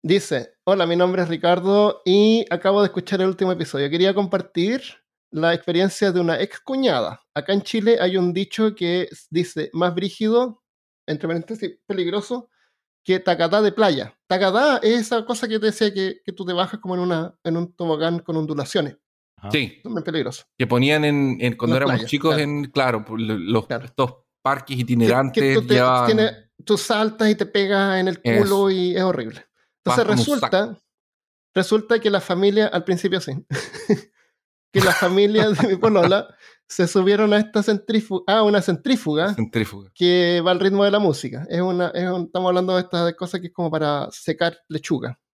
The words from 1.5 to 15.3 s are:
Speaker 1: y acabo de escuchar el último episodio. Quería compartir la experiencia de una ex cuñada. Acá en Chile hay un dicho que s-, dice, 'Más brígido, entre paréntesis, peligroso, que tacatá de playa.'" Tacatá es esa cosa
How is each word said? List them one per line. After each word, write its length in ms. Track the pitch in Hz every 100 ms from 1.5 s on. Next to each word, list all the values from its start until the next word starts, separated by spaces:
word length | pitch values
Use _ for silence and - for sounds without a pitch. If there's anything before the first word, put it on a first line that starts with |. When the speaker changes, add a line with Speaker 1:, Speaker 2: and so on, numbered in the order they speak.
| 175 185 202 208 -
Speaker 1:
y 400 | - 196 214 226 -
acabo 300 | 170 190 196
de 60 | 196
escuchar 340 | 180 175 196
el 80 | 185
último 240 | 180 185
episodio. 380 | 180 160 139 143
Quería 240 | 165 190
compartir 680 | 190 196 190 - - 180 254 - - _ _ _
la 220 | 156 165
experiencia 580 | 170 - 170 190 - 202
de 80 | 180
una 200 | 170 147
ex 200 | 196 -
cuñada. 600 | - 269 262 135 92 - _
Acá 180 | 147 143
en 100 | 202
Chile 360 | 202 226 214 233
hay 160 | 185 185
un 160 | 180
dicho 420 | 175 196 - 220
que 280 | 214 175 180 180
s-, 160 | - _
dice, 400 | 160 180 - 151
'Más 220 | 160 175
brígido, 680 | 170 190 - 220 233 247 220 _ _ _ _ -
entre 220 | 151 160
paréntesis, 440 | 170 165 220 180 - _
peligroso, 600 | 190 175 202 202 247 240 _ _ _ _ _
que 160 | - 185
tacatá 400 | 185 170 165 202
de 120 | 214
playa.'" 420 | 208 214 143 - _ _
Tacatá 520 | 185 196 202 294 262
es 200 | 214 240
esa 220 | 220 233
cosa 200 | 220